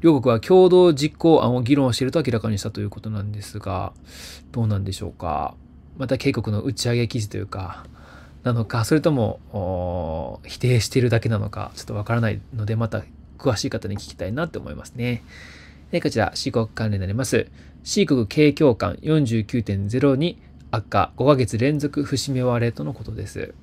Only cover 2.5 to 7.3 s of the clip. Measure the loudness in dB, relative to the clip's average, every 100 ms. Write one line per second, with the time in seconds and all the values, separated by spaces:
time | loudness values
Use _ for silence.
2.5 | -4 -4 -6 -8 -8 -8 -6 -6 -8 -10
3.5 | -12 -6 -6 -6 -10 -20 -20 -18 -20 -10
4.5 | -2 0 0 -2 -6 -10 -8 -4 -2 -4
5.5 | -8 -20 -20 -20 -10 -4 0 0 -2 -2
6.5 | -2 -4 -4 -2 0 -2 -4 -6